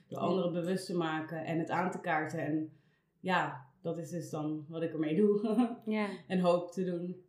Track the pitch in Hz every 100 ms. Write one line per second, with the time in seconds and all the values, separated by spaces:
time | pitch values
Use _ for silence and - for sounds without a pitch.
0 | - - 175 185 175 170 170 190 - 180
1 | 160 156 156 165 - 160 - 165 185 190
2 | 175 156 156 165 147 156 156 - _ _
3 | _ _ - 175 147 143 - _ - 160
4 | 156 170 135 160 151 156 151 165 165 156
5 | 151 170 208 202 220 208 233 - 220 214
6 | 202 185 - 185 180 175 175 - 180 170
7 | 180 180